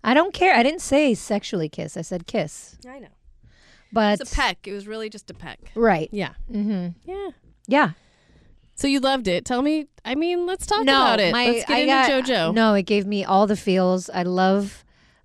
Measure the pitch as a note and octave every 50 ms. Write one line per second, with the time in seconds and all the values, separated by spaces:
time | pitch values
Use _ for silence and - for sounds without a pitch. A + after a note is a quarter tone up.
0 | - A3 B3+ D4 E4+ G4 - - F4 F#4+ F4 A3 A#3 C4+ D#4 F#4 - - C4+ C#4+
1 | D4+ C#4 A3 - - - G#3+ G3+ - - - F3+ D#3+ D3 - - D#3+ D#3 - -
2 | E3 - F#3 F3+ - - - A3 D#3 D#3 - - - - - - - B3 C4 C#4
3 | A3+ - _ _ _ - - _ _ - _ _ _ _ - _ _ _ - A3+
4 | G#3+ G#3 G#3 G3+ C4+ - - D#4 C#4 A3 F3+ - - G3+ G3 G3+ G3 G#3 A3 A3
5 | A3 A3 G#3+ G3+ _ - E3+ - - D3+ - - - - - G#3+ A#3 A3+ F#3+ D#3+
6 | D#3 - - G#3 F3+ B2+ - - - - - G#3 G#3 G#3+ G#3+ F#3 F3+ F3 E3+ _
7 | _ E4+ F#4 G4 G4+ F4+ - _ _ _ _ _ _ - B3 C#4+ D4 E3+ D#3+ _
8 | _ _ _ _ _ _ _ _ _ _ - _ _ _ _ - - C#4 C#4 C#4
9 | B3 C4+ C4+ C4 A3+ F#3+ F3 F3 - - B3+ A#3+ C4+ D4 D#4 D#4 D4 _ _ -
10 | _ A3 B3+ C#4+ E4 F4 F4+ F4 F4 F4 F#4+ F#4+ - - G#4 G#4 C4+ C4+ C4+ C4+
11 | B3+ B3+ A#3 G#3+ G3+ F3 E3+ A#3+ B3 A#3+ A#3+ A#3 - - C#4+ B3 B3+ D4+ C4+ C4+
12 | C4 A#3 C4+ C4 C4 C4 B3+ G3 E3 E3 G#3+ A3+ A3+ A3 G#3 G3+ F3+ - G#3 G#3
13 | F#3+ G3 G#3 G3+ F#3+ - F#3+ F#3+ G#3+ G3+ G#3+ F3+ - G3+ F#3 F#3 F#3 F3+ F#3 F#3
14 | F3 - - F3+ F3 F3+ F3+ F#3 F#3 F#3+ G3 G3+ G3+ G3 - - _ _ _ _
15 | _ _ _ _